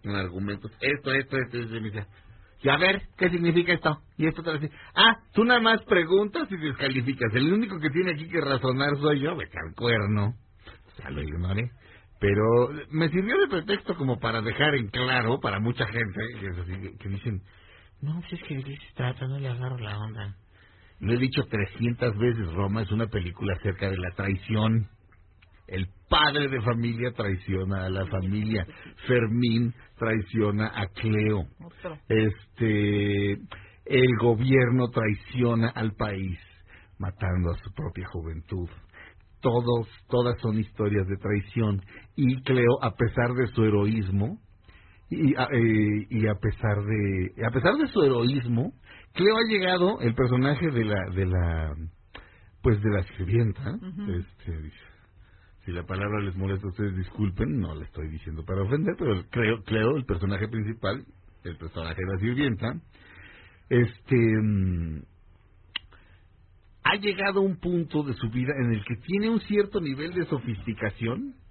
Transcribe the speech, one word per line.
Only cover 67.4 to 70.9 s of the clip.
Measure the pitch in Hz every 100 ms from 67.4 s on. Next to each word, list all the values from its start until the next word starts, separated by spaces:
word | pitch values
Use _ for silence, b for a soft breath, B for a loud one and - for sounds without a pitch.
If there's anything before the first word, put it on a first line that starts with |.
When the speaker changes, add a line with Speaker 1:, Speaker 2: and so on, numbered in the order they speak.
Speaker 1:
a |
un | 196 170
punto | 175 175 156 151
de | 143
su | 117 113
vida | 120 127 139
en | 120
el | 110 98
que | 117 -
tiene | 196 220
un | 226
cierto | - 208 202 208
nivel | 156 135 160
de | 180 160
sofisticación | 139 120 104 - 104 107